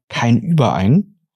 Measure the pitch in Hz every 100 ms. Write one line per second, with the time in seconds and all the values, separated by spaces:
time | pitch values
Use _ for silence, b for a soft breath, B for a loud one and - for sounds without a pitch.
0 | _ - 120 120 180 160 113 67 95 175
1 | - _ _